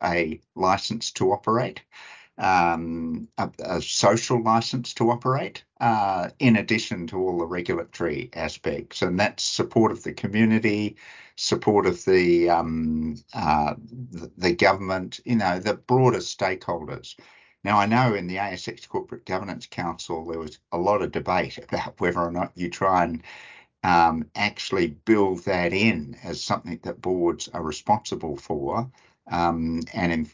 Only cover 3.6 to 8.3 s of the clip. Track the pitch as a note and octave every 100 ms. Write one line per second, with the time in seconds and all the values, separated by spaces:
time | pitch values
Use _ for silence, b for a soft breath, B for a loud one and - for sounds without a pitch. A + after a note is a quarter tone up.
3.6 | - F2 - - G2+ A2+ - B2 A2+ A2+
4.6 | A2+ C3 A#2 - A#2 A#2+ B2+ C3+ F#3 -
5.6 | - - A#2+ A2 G2 F#2 F2 - C3+ G#2+
6.6 | F#2 A2 - F#2 E2 F#2 F#2 F2 E2 F2+
7.6 | F2 E2+ - - E2 C#2+ C2